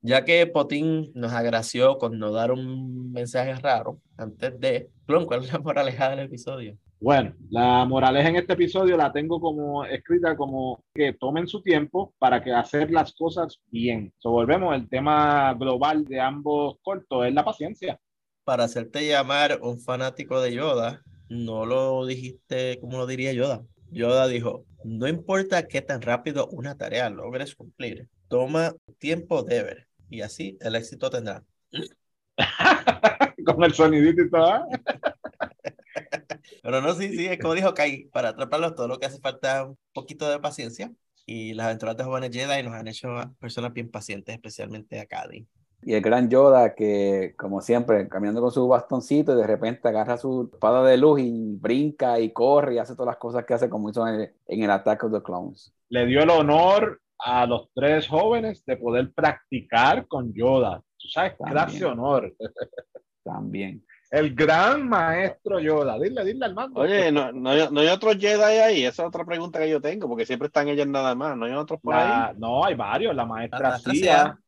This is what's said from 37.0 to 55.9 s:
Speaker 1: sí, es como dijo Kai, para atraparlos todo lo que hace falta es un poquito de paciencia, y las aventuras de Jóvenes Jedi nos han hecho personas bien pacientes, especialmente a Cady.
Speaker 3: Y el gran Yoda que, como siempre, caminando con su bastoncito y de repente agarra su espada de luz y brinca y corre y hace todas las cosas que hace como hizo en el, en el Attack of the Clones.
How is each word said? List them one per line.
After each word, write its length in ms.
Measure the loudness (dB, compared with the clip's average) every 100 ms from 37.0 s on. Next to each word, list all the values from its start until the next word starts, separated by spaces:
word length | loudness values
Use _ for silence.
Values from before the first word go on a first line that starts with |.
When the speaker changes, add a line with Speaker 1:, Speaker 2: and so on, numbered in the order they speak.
| -4 -4
Speaker 1:
sí, 100 | -4
es 120 | -4
como 160 | -2
dijo 200 | 0 0
Kai, 300 | 2 -2 -2 -8
para 180 | -4 -4
atraparlos 440 | -4 -4 -2 -2
todo 140 | -4 -8
lo 100 | -6
que 80 | -8
hace 140 | -8
falta 400 | -10 -6 -4 -4
es 40 | -6
un 100 | -14 _
poquito 360 | -16 -16 -8 -4
de 100 | -4
paciencia, 520 | -6 -10 -14 -12 -14 -16 _ _
y 300 | -16 -12 -10
las 120 | -6 -6
aventuras 300 | -4 -6 -6
de 80 |
Jóvenes 260 | -6 -6 -6
Jedi 300 | -8 -4 -4
nos 120 | -4
han 140 | -10 -12
hecho 200 | -12 -10 -10 -10 -14
personas 320 | -14 -8 -8
bien 180 | -8 -12
pacientes, 440 | -12 -12 -14 -12
especialmente 680 | -16 -16 -14 -14 -14 -14 -16
a 60 | -12
Cady. 400 | -12 -14 -16 -20 _ _ _
Speaker 3:
Y 120 | -2
el 60 | 0
gran 260 | 2 2 4
Yoda 460 | 8 8 8 6
que, 600 | 2 0 2 2 0 -2 _
como 220 | -6 -6
siempre, 480 | 0 0 4 2 2
caminando 320 | -4 -4 0
con 100 | 0
su 160 | 2 4
bastoncito 680 | 4 2 -4 0 2 4
y 40 | 4
de 100 | 4
repente 420 | 2 -2 -2 0
agarra 300 | 0 -2 -2
su 320 | -2 -4 -6
espada 300 | 0 2 6
de 120 | 6 8
luz 240 | 6 6
y 340 | 2 -2 -6 -6
brinca 600 | 0 0 0 0 0 2
y 140 | 0
corre 420 | 2 4 4 4
y 40 | -2
hace 160 | -4
todas 120 | -4 -4
las 40 | -4
cosas 260 | -6 -6
que 100 | 0
hace 140 | 0 0
como 220 | -2 -4
hizo 160 | -2 -2
en 140 | -2
el, 100 | -6 _ _
en 140 | -2
el 60 | 2
Attack 340 | 2 2 0
of 80 | 0
the 100 | -4
Clones. 500 | -4 -8 -8 -14 _ _ _